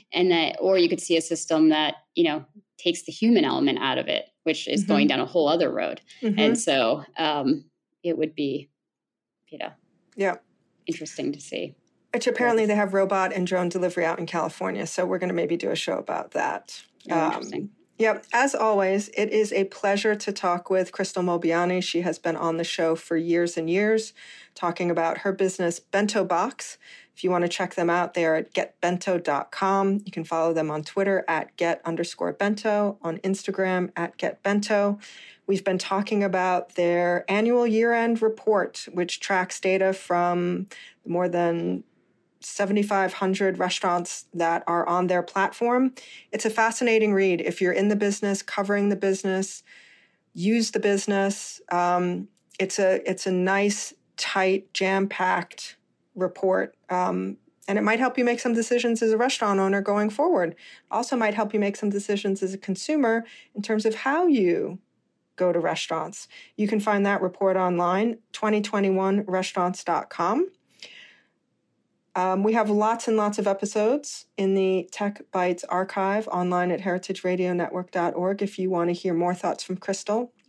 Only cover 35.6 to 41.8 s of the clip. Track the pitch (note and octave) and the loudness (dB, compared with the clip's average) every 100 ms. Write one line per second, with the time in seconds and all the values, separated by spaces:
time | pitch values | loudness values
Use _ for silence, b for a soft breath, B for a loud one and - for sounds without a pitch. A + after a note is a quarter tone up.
35.6 | F#3+ F#3 - G3 G3+ G#3+ G3+ F#3 F#3 F3+ | 0 -2 -2 -2 0 0 0 0 2 0
36.6 | F3 - F3 F3 F3 F3 - G3+ A3+ A#3+ | -2 0 2 2 2 0 0 0 2 4
37.6 | A#3+ A3 A#3 A#3 A#3 A3+ A3 A3 - G3+ | 4 4 4 4 2 2 2 0 2 2
38.6 | - - - F3 F3 - - F#3+ F#3 - | 0 -6 -8 -4 -4 -4 -2 0 0 -2
39.6 | F#3+ F#3+ F#3+ F#3+ - F3 F3 F3 F3 F3+ | 0 2 2 0 -2 0 2 0 -2 -4
40.6 | F#3+ B B B - F3 F3+ F3 E3+ E3+ | -6 B B B -6 -2 0 0 0 0
41.6 | E3+ F#3 | -2 -4